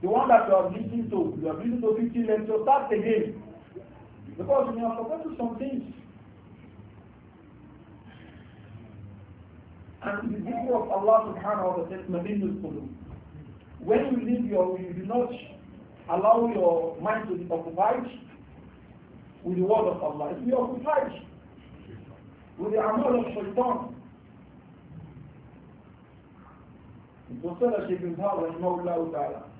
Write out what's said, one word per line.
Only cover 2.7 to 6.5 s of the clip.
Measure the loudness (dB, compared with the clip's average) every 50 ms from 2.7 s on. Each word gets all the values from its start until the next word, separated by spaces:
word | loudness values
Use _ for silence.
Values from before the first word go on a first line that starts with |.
| 4 4 4 2
again. | 0 0 2 2 2 2 2 -2 -4 -10 -14 -16 -18 -20 -20 -18 -16 -16 -16 -16 -20 -20 -20 -20 -20 -20 -18 -16 -10
Because | -10 0 2 4 4 4 2 -2
you | -2 -2
have | -2 -2 -4
forgotten | -4 -4 -6 -6 -6 -8 -6 -4
some | -4 -4 -4 -6
things. | -6 -6 -6 -6 -8 -8 -16 -18 -20 -20 -20 -20 -20 -20 -20 -20 -20 -20